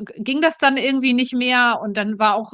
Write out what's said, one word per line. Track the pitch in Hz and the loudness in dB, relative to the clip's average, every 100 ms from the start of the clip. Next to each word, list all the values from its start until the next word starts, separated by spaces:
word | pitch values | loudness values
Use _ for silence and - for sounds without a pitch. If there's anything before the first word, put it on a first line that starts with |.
| 214 - | -14 -10
ging | 214 277 | -4 0
das | 320 - | 0 2
dann | 277 269 | 0 2
irgendwie | 262 269 262 | 0 0 2
nicht | 240 254 | 2 0
mehr | 247 240 247 240 220 | 0 2 2 2 0
und | 214 208 | -4 -4
dann | 202 208 | -4 0
war | 214 208 | 2 0
auch | 220 | -4